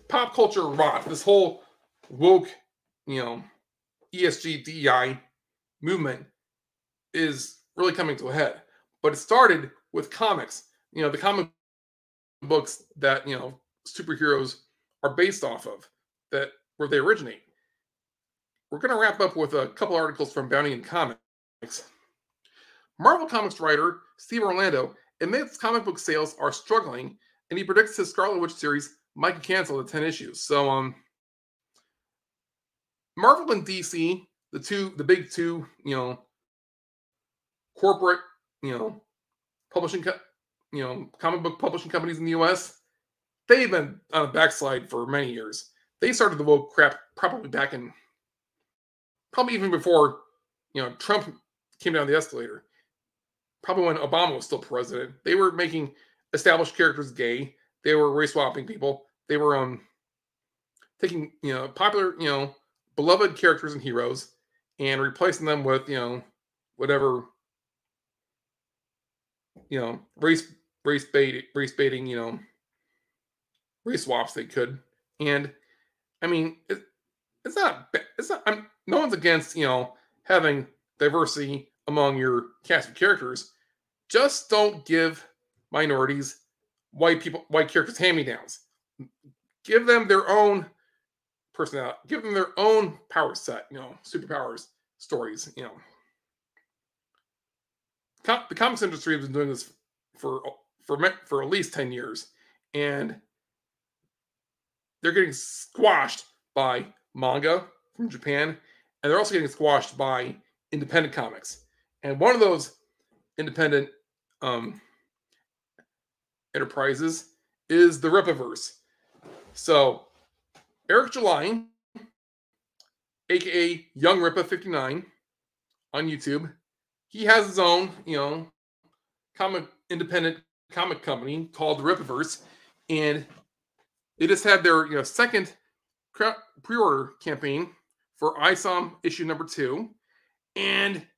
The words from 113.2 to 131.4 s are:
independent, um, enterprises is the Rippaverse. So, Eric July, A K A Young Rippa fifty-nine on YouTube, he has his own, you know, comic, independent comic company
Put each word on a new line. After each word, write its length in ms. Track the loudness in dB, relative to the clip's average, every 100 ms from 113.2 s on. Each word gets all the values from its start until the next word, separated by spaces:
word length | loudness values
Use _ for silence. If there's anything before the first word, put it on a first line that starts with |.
| _ -10
independent, 500 | -6 0 2 2 0 -10 _ _ _ _
um, 380 | -4 -4 -6 -14 _ _ _ _ _ _ _ _ _ _ _ _ _ _ _ _ _
enterprises 760 | -8 -6 -4 -2 -2 -4 -4 -12 _ _ _ 2
is 320 | 6 6 6
the 80 | 2
Rippaverse. 640 | 4 2 -2 -6 -12 -14 -16 _ _ _ _ -20 -20 -20
So, 520 | -4 4 6 6 2 -8 _ _ _ _ _ _ _ 2
Eric 220 | 4 4
July, 500 | 0 0 2 0 -4 -8 _ _ -20 -20 _ _ _ _ _ _ _ _ _ _ _ -2
A 80 | -2
K 340 | 0 0 0
A 140 | -2 -12
Young 260 | 2 4 4
Rippa 240 | 2 0
fifty-nine 600 | -4 -6 -4 -4 -4 -8 -12 _ _ _ _ _ _ _ _
on 140 | -6 -6
YouTube, 460 | -6 -4 -6 -6 -18 _ _ _ _ _
he 160 | -2
has 220 | 4 4 4
his 120 | 2
own, 320 | 4 4 0 -8
you 120 | -6 -4
know, 300 | -4 -6 -12 _ _ _ _ _ _ _ _
comic, 300 | -4 -4 -4 -8 _ -10
independent 500 | -8 -2 -2 -2 -4 _ _ _
comic 320 | -6 -6 -6
company 460 | -6 -6 -6 -8